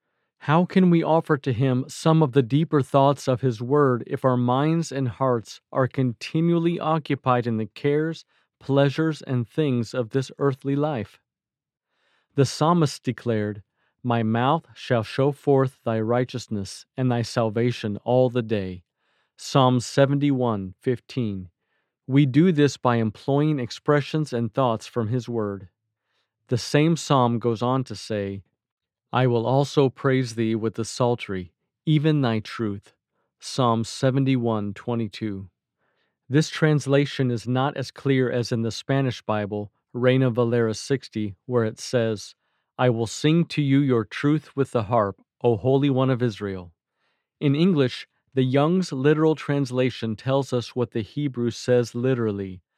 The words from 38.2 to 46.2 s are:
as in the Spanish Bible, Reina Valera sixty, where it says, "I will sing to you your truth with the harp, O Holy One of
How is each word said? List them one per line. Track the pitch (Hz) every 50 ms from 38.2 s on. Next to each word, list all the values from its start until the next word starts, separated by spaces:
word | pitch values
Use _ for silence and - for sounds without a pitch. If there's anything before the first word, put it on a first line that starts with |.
| 127 117
as | 127 123 113 -
in | 127 113
the | 113 113
Spanish | 107 - - - 135 135 135 127 113 -
Bible, | - - 107 107 104 98 104 104 104 104 _ _ _ _
Reina | - 123 123 127 127 131 131 127
Valera | 113 120 120 117 120 120 117 110 107
sixty, | - - - 139 131 - - - 110 104 101 98 - _
where | - 123 120 113
it | 110 123 -
says, | - - - 123 113 113 110 98 - - - _ _ _ _ _ _ _ _ -
"I | 127 127
will | 117 113 117 104
sing | - - - 151 160 170 160
to | - - 156
you | 147 139 135 139
your | 147 135 123 113 107
truth | - - - - 143 151 151 - - _
with | 139 135 -
the | - 120 104
harp, | 90 120 117 104 98 92 - _ _ _ _
O | - 120 117
Holy | 104 - 123 135 139 143 143
One | 131 127 131 131
of | 131 113